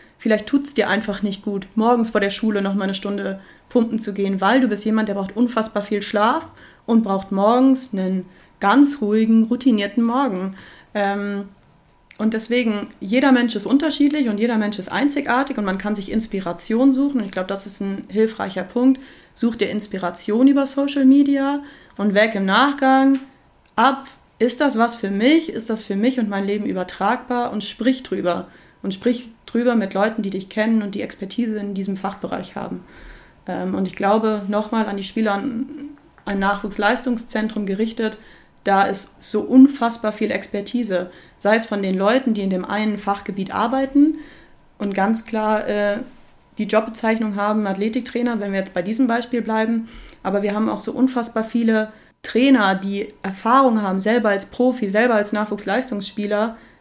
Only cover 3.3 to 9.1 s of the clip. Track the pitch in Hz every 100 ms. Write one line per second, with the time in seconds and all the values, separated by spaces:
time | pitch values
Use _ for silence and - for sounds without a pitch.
3.3 | 190 - - _ 247 226 220 - 196 196
4.3 | 190 196 262 247 202 220 220 214 196 190
5.3 | 214 240 226 220 208 202 208 202 208 220
6.3 | 311 - - - _ - 226 208 196 190
7.3 | 190 208 247 269 262 - 190 185 185 185
8.3 | - _ _ 202 247 285 - 202